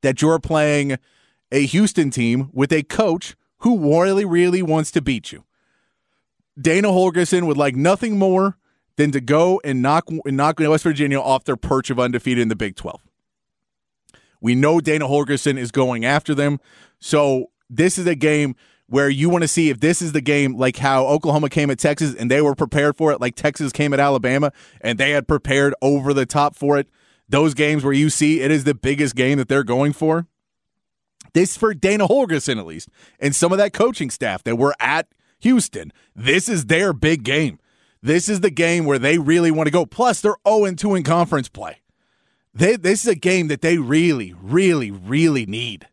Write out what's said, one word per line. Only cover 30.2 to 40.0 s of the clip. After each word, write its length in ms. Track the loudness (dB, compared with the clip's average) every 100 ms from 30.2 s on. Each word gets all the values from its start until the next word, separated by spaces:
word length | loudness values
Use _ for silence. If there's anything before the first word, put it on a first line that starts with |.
| -4 _ _ _ _ _ _ _ _ _ -4
This, 240 | 0 0 0
for 160 | -2
Dana 340 | 0 -2 0 2
Holgorsen 520 | 2 0 -2 -2 -6
at 60 | -6
least, 220 | -14 -16 _ -20 _
and 160 | -4 0
some 160 | 0
of 60 | 2
that 160 | 0
coaching 360 | 2 -2 0 -8
staff 320 | -6 -6 -6 -4
that 120 | 0
were 160 | 0 0
at 300 | -2 -2 -4 _ _ _
Houston, 520 | 2 2 0 -8 -14 _ _ -8
this 320 | 0 0 0
is 200 | -4 0
their 260 | 0 0
big 300 | 0 0 0
game. 360 | -2 -2 -2 -6 _ _ _ _
This 280 | -2 0 0
is 100 | 0
the 100 | 0
game 360 | 0 0 0 0
where 120 | 0
they 200 | 2 0
really 340 | 2 2 2
wanna 180 | 2 0
go. 160 | 0 -2
Plus, 360 | 0